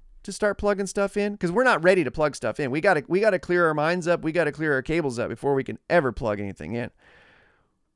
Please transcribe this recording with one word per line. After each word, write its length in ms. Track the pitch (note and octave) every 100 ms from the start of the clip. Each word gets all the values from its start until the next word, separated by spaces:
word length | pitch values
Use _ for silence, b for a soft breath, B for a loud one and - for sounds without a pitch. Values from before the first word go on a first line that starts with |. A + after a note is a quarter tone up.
| - -
to 80 | -
start 280 | F#3+ G#3 G3
plugging 260 | G3+ G3 G3
stuff 320 | G#3+ G3 G3+
in, 180 | G#3 G#3
'cause 160 | F3
we're 120 | F#3
not 200 | B3+ F3+
ready 200 | F3 F#3+
to 80 | B2+
plug 240 | D#3 D3+ C3
stuff 240 | A#2 G#2+
in. 100 | C#3
We 100 | D3
gotta, 240 | G3 D#3+ B2
we 120 | F3+
gotta 200 | G#3+ F#3
clear 260 | - F3 E3
our 80 |
minds 340 | D3+ D3+ F3+ E3
up. 140 | E3
We 100 | D#3
gotta 200 | D#3+ D3+
clear 220 | C#3 D#3
our 100 | C3+
cables 340 | A#2+ D#3+ C#3+ A#2
up 120 | F#2+
before 260 | A#2 C3+ C#3
we 80 |
can 160 | B2+ A2 -
ever 220 | E3+ C3
plug 280 | G#2 A#2 G#2
anything 360 | G2+ F#2 D#2 A#2
in. 160 | A#2+ _ b b b b b b b b _